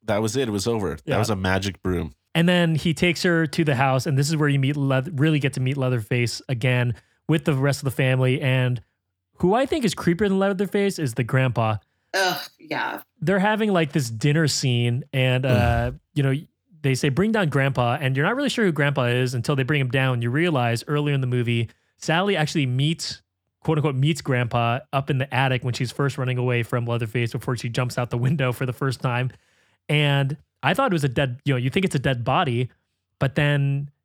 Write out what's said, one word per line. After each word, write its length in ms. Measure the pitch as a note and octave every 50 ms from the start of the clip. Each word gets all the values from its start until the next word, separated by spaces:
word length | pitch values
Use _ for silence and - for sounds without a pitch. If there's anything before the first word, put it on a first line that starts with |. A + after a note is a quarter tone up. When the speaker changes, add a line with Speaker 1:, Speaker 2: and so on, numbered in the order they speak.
| _
Speaker 1:
that 160 | A2 G#2 G2+
was 160 | A2 A2 A2
it. 120 | C3 C3+ A#2
It 40 |
was 140 | G#2 G2+ F#2
over. 300 | A#2 A#2 A2 G2 E2 C#2+
That 60 | D#2 _
Speaker 2:
Yeah. 120 | - - F#2+
Speaker 1:
was 120 | G#2+ G2+
a 60 | G#2+
magic 440 | F#2 F#2+ F#2 F#2+ F#2+ G2 G2+ F2+ -
broom. 320 | _ F#2+ F2+ E2+ E2 D2+ - _ _ _ _
Speaker 2:
And 140 | E3 E3+ F3
then 280 | F3+ F3+ F3 E3 D#3+
he 180 | D3 - F3 D3+
takes 280 | - - F3 E3 - -
her 220 | F#3 E3+ E3 D#3+
to 160 | C#3+ - -
the 120 | D#3+ C#3 C#3
house, 320 | A#2 C#3 C3+ C3 C3 -
and 100 | F3 C#3
this 140 | C3 C#3+ C#3+
is 60 | E3
where 120 | D3+ D3+ D3
you 100 | C#3+ C#3
meet 160 | C3+ C3 D3+
Leather-, 360 | D3+ C#3 C3+ C3 C3 C3 F3 F3+
really 240 | B2+ D3 D#3+ D#3 D3
get 140 | C3 C3+ -
to 60 | -
meet 160 | C3 B2+ C3
Leatherface 640 | - C3 B2+ B2+ A#2+ G#2 - B2+ A#2+ A#2+ A#2 - - - -
again 460 | C3+ A#2 A2 B2+ B2+ B2 B2 B2 A#2 - _ _ _ _ _ -
with 160 | D3+ E3 C#3+
the 80 | -
rest 280 | D3 C3 C3+ C#3+ C3+ -
of 40 | -
the 60 | C3+
family. 500 | - - C#3 C3 C3 C3 C3 B2+ B2+ D3+
And 400 | D3 C3 C3 C3 B2+ B2+ B2 A#2 - _ _ _ _ _ _ _ _ _ _
who 160 | _ - F3+ G3+
I 120 | A#3+ C4+
think 180 | C4 F#4+ D#4+ A#3+
is 100 | G3 -
creepier 340 | - - E3+ F3 E3 G#3+ G3+
than 100 | F#3+ F#3+
Leatherface 600 | F#3+ G3 G3+ F3+ G3+ F#3 - G#3 G3+ G3 F#3+ -
is 140 | D#3+ C3
the 120 | A2+ - B2
grandpa. 520 | A2 - C3 C3 C3 A#2+ - A2+ A2 G#2+ G#2 _ _ _ _ _ _ -
Speaker 3:
Ugh, 260 | F#3+ F#3+ F3+ F3+ - - - _ _
yeah. 440 | - D3+ D3 B2 A#2 B2+ - - - _ _ _
Speaker 2:
They're 180 | E3 D3+ F#3+ G3
having, 320 | F#3 G#3+ G#3+ G#3 A3+ G#3+ G3
like, 180 | F3 D#3+ C#3+
this 160 | - E3 C3+ A#2
dinner 400 | A2+ G#2+ - D3 D3 E3 D#3+ C#3
scene, 560 | - - - C3+ B2 A#2+ A#2+ A#2+ A#2+ B2+ - _
and, 320 | - C3+ B2+ B2+ B2+ B2+ B2
uh, 40 | -
Speaker 1:
Ugh. 500 | G#2 B2 A#2+ A#2+ A#2 A#2 A#2+ B2 - - _ _ _
Speaker 2:
you 80 | D3
know, 120 | C#3 C3+ C3+ D3 F3 _ _ _ _ _ - D#3
they 140 | - C#3 C3
say, 160 | B2 - D3+
"Bring 220 | C3 C#3 F#3+ A3
down 180 | A3 A3 G3 D#3
Grandpa," 480 | B2+ C#3+ C3+ C#3 B2 - B2 A#2+ A#2+ -
and 160 | C#3+ C3 C3
you're 80 | C3 D3
not 80 | F#3+ A#3
really 140 | C4+ D4 B3+
sure 160 | - - A3+
who 80 | F#3
Grandpa 320 | D#3 C#3+ C#3+ C#3+ C#3+ C#3+ B2
is 300 | A#2+ A#2+ B2 B2+ B2 B2+
until 200 | B2 A2+ - D3+
they 80 | C3+
bring 180 | C3 A#2+ D3+ C#3+
him 80 | C3+ B2
down. 300 | A#2 C3+ C3 C3 B2+ A#2+
You 80 | A#2 A#2+
realize 520 | A#2+ D3 E3+ F3+ D#3+ C3 A#2+ A#2 A#2 A2+ - -
earlier 260 | D3 D3 D3 D3 C#3+
in 60 | C3+
the 60 | C3
movie, 420 | B2+ B2 B2 A#2+ A#2 A#2+ A#2 A#2 - - _ _ _ _ _
Sally 360 | - - D#3 E3+ F#3+ G3+ G3
actually 280 | D#3+ D#3 D3 - E3+ C#3
meets, 540 | B2+ B2 B2+ C#3 D3+ F3+ - - - - - _ _ _ _ _ _ _ _
quote 140 | _ - D#3+ D#3
unquote, 160 | C#3 D#3 C#3
meets 260 | B2+ C#3 D3+ E3 D3
Grandpa 580 | - - C3 B2 B2 A#2 - A#2+ A#2 A#2 A#2+ C3 - _
up 180 | - C3+ C#3 -
in 80 | D3 C3
the 140 | C3 - -
attic 300 | B2 C3+ C3+ B2+ A#2+ -
when 100 | B2+ A#2
she's 180 | - B2+ A#2
first 240 | - - C#3+ C#3 -
running 220 | - C3 B2+ B2+ B2
away 240 | B2 B2 B2 A#2+
from 240 | A#2 - - A#2+ A#2+
Leatherface 460 | A#2+ A#2+ A#2 A#2 G#2 - B2 A#2+ A2+
before 240 | - B2 - - B2+
she 120 | A#2 - B2
jumps 300 | A2+ C3+ B2+ B2 - -
out 100 | B2 A#2+
the 80 | - A#2+
window 340 | A#2+ B2+ D#3+ D3 C3 B2+
for 120 | A#2+ - C#3
the 60 | B2
first 280 | A#2 - C#3+ C3+ B2 -
time. 300 | - C3 A#2+ B2 B2+ B2+ - - _ _ _ _ _ _ _ _ _ -
And 480 | D3 D3 D3 C#3+ C#3 C#3 C#3 C3+ D3+ - - _ _ _
I 120 | - C3+ F#3+
thought 180 | G3 C#4 C4
it 20 | F#3
was 100 | E3 C#3
a 40 | C#3
dead, 320 | A#2+ D#3 C#3+ C3 A#2+ B2+ _
you 100 | C#3+ C3+
know, 40 | B2
you 120 | B2 C3
think 140 | - G3 F#3+
it's 100 | F#3 -
a 40 | C#3+
dead 240 | A2+ C#3+ C3 A#2+ A#2
body, 440 | A#2 C3 F3 F#3 C#3 A#2 A#2+ B2 A#2+ _ _ _ _ _ _ _ _ _ _
but 160 | C#3 C3+ -
then 560 | - D3 D3 D3 C#3+ C#3 C#3 C#3 C#3 C#3+ C#3+ _ _